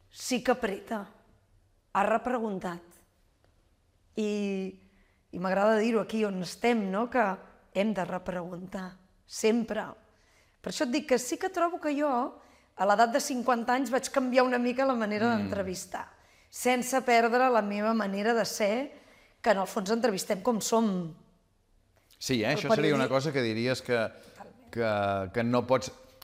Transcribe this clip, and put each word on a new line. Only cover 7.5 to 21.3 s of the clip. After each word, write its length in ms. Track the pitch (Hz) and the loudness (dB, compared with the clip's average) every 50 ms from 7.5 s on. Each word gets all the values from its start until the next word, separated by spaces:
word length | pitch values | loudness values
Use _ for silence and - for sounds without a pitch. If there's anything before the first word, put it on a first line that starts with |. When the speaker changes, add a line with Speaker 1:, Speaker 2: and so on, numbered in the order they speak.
| - _ _ _ - | -20 _ _ _ -2
Speaker 1:
hem 200 | 185 202 220 202 | 0 0 0 0
de 100 | 190 175 | -2 -4
repreguntar, 920 | 170 185 180 180 190 180 180 170 180 180 170 185 185 - 190 185 185 - - _ _ _ _ _ | -4 -6 -8 -6 -6 -6 -6 -8 -10 -10 -12 -12 -10 -10 -10 -10 -12 -14 -18 _ _ _ _ _
sempre. 600 | - - - - 220 226 240 220 - 190 214 190 147 - - _ _ _ _ _ _ _ _ _ _ _ _ | -16 -6 0 2 2 4 2 0 -2 -4 -6 -6 -8 -10 -16 _ _ _ _ _ _ _ _ _ _ _ _
Per 100 | - 185 - | -10 -6 -4
això 100 | - 311 | -2 0
et 80 | 247 | 0
dic 160 | 240 294 - - | 0 -2 0 2
que 100 | 254 233 | 0 0
sí 180 | 240 - 330 - | 0 -2 -6 -4
que 100 | 370 381 | -4 -4
trobo 300 | 381 349 339 349 349 339 | -2 0 0 0 0 -2
que 140 | - 302 294 285 | -4 -4 -2 0
jo, 120 | 294 294 262 240 262 - - - - - _ _ _ _ _ | 0 0 0 0 -2 -4 -6 -12 -20 -20 _ _ _ _ _
a 100 | - 185 | 0 2
l'edat 280 | 202 208 202 233 226 226 | 4 4 6 4 4 4
de 80 | 277 - | 0 -2
cinquanta 500 | - 269 247 233 262 247 233 226 247 247 | -2 -4 -2 0 0 0 0 0 0 0
anys, 160 | 262 277 220 | 0 0 0
vaig 200 | 254 254 262 - | -2 -2 -2 -2
canviar 320 | - 277 254 254 240 262 254 | -2 0 0 2 4 4 4
una 160 | 254 247 240 | 4 4 0
mica 260 | 240 247 240 254 269 | 0 0 0 0 2
la 100 | 269 254 | 2 2
manera 380 | 233 220 208 208 208 220 240 233 | 0 0 -2 0 0 2 2 2
Speaker 2:
Mm. 20 | 214 202 196 | 0 0 -2
Speaker 1:
d'entrevistar, 600 | 202 202 185 190 180 180 - - - - - - - _ _ _ _ _ _ _ | -4 -4 -4 -4 -6 -8 -10 -10 -10 -12 -12 -12 -18 _ _ _ _ _ _ _
sense 520 | - - - 240 254 247 240 247 262 262 | -10 -2 0 0 2 2 0 0 0 0
perdre 480 | 254 247 233 226 226 226 233 247 262 254 | 2 4 4 6 6 4 4 4 4 4
la 120 | 247 220 | 4 2
meva 320 | 208 202 202 208 208 220 226 | 2 0 -2 -2 0 0 0
manera 400 | 220 214 196 196 202 208 226 233 | 0 0 -2 -2 0 2 2 2
de 120 | 226 190 | 2 2
ser, 460 | - - - 214 196 220 247 285 302 - - - - - - _ _ _ _ | 0 -2 0 0 0 0 0 -2 -6 -10 -16 -20 -20 -20 -20 _ _ _ _
que 80 | - 233 | 2 2
en 60 | 196 196 | 2 2
el 100 | 185 180 | 0 -2
fons 220 | - 220 185 185 | -4 -4 -2 0
entrevistem 500 | 226 233 220 233 190 180 - - 208 185 | 0 2 2 2 0 0 -2 -4 -4 -2
com 180 | - 254 233 196 | 0 0 0 0
som. 520 | - - 233 226 226 208 190 180 170 160 151 - - _ | 0 0 2 2 2 2 0 -2 -4 -6 -10 -14 -20 _